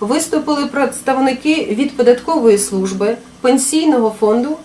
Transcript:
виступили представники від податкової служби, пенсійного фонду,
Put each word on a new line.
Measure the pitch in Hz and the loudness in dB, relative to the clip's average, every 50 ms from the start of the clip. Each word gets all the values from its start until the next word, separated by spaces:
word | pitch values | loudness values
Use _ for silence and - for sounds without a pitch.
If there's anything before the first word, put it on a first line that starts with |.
виступили | 208 214 277 320 320 - - 302 - 294 294 285 277 | -4 -2 -2 -2 -2 -2 -2 -2 -2 -2 -2 -2 -4
представники | - - 285 269 - - - - 269 262 262 269 269 247 - - 302 311 320 - - | -4 -2 -2 -2 -2 -4 -4 -4 -2 0 0 0 0 0 0 0 0 0 0 -2 -4
від | 214 233 277 - - | -2 -2 -2 -2 0
податкової | 247 240 240 247 247 - 330 330 311 233 226 202 202 | 2 4 4 4 2 0 -2 -2 2 4 4 4 4
служби, | - - 196 190 190 190 190 190 202 220 240 - - - - - | 2 -2 -2 -4 -4 -4 -2 -2 -2 -2 -2 -4 -10 -18 -10 -2
пенсійного | - 247 262 269 - - 311 311 320 311 269 240 226 208 - - | 0 2 2 2 2 0 0 2 2 2 2 2 2 0 0 0
фонду, | 214 208 220 240 254 302 311 - | 0 2 2 2 0 -2 -6 -8